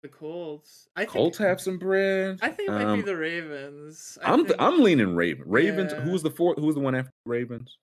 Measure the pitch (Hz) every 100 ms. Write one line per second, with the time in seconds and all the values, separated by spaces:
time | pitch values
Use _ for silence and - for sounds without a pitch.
0 | 147 _ 156 170 165 151 _ - _ -
1 | 214 - 151 165 202 190 - 185 185 190
2 | 196 190 190 190 233 320 392 208 - 208
3 | 202 175 160 170 160 143 143 143 151 160
4 | - - - 262 311 - 208 349 233 151
5 | 101 85 85 - - 110 175 196 185 151
6 | 147 185 151 - 175 156 151 147 139 127
7 | 131 _ - 120 120 117 123 -